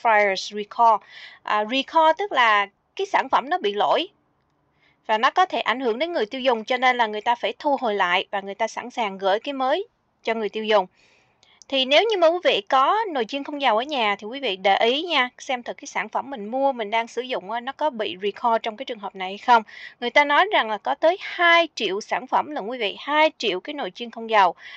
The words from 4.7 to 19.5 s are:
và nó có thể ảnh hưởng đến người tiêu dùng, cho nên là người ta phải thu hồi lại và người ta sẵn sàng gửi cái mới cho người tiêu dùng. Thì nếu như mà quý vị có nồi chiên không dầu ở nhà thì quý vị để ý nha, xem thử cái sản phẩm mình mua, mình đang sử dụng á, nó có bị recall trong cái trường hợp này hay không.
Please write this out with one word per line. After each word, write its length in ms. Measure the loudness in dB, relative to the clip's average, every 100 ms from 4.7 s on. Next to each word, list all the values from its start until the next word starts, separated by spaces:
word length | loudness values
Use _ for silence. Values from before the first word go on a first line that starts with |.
| _ _ _ -4
và 100 | 0
nó 120 | 2
có 160 | 2 2
thể 140 | 0
ảnh 200 | -2 -2
hưởng 200 | -2 -2
đến 140 | -2
người 120 | -2 -4
tiêu 160 | -2
dùng, 220 | 0 0
cho 140 | -2 0
nên 200 | 2 2
là 100 | -2
người 140 | -2
ta 140 | -2 -2
phải 180 | -4 -4
thu 180 | -2 0
hồi 140 | 0 0
lại 300 | 0 0 -2
và 100 | -6
người 140 | -8 -6
ta 120 | -6
sẵn 220 | -6 -10
sàng 280 | -6 -6 -2
gửi 220 | 0 0
cái 140 | -2
mới 340 | -4 -2 -2 -4 _ _ _
cho 100 | -4
người 160 | -4 -4
tiêu 140 | -4
dùng. 220 | 0 2 0 _ _ _ _ _ _ _ -4
Thì 180 | -2 2
nếu 180 | 2 2
như 60 | 4
mà 100 | 2
quý 120 | 4
vị 180 | 0 0
có 360 | 2 2 4 2 -2
nồi 140 | -4 -4
chiên 180 | -6
không 180 | -8 -2
dầu 160 | 0 0
ở 60 |
nhà 320 | 0 -2 -2 -2
thì 80 | -6
quý 120 | -6
vị 160 | -6 0
để 220 | 2 4
ý 260 | 2 0
nha, 260 | -2 -2 -2 -6
xem 240 | -8 -6
thử 100 | -8
cái 140 | -14 -10
sản 220 | -8 -6
phẩm 200 | -6 -8
mình 220 | -10 -6
mua, 200 | 0 0
mình 200 | 0 -2
đang 160 | -2 -4
sử 140 | -8
dụng 300 | -6 -8 -6
á, 80 | -8
nó 120 | -8
có 180 | -4 -4
bị 280 | -2 -6 -4
recall 360 | -6 -2 0 0
trong 140 | -2 -8
cái 80 | -10
trường 140 | -12
hợp 160 | -12 -10
này 140 | -10
hay 80 | -4
không. 260 | 4